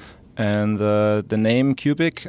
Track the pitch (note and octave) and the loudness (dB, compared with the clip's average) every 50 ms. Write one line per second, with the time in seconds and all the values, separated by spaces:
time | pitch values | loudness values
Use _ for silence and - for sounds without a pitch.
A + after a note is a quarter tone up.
0 | - - - - - - - - A2 G#2 G#2 G#2 G#2 G#2 G#2+ G2+ G#2 G#2 G#2 G#2 | -20 -20 -20 -20 -20 -18 -8 -4 -2 -2 0 0 0 -2 -2 0 0 0 2 2
1 | G#2+ G#2+ G#2+ G#2 G2+ - A2 A2 A2 A2 A#2 B2 C3+ C#3 C3 - - D3 D3 D3 | 2 2 2 0 -2 -2 -2 0 2 2 2 2 2 0 0 0 0 -2 0 0
2 | E3 E3 - - - | -2 -2 -2 -6 -14